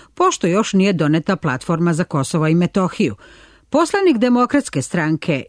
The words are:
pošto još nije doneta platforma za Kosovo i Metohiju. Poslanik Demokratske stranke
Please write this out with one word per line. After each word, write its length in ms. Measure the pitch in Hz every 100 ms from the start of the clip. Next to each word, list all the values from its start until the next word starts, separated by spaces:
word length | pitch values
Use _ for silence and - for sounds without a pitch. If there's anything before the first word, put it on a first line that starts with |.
| -
pošto 340 | - 370 - 180
još 260 | 190 -
nije 200 | 190 196
doneta 420 | 180 147 160 151 190
platforma 580 | 156 127 - 170 170
za 100 | 160
Kosovo 440 | 175 147 135 165 156
i 80 | 165
Metohiju. 600 | 175 202 185 - 160 104 - - - _ _
Poslanik 480 | 285 330 403 370 233
Demokratske 640 | 247 247 240 285 - 143
stranke 600 | - 175 156 156 - 139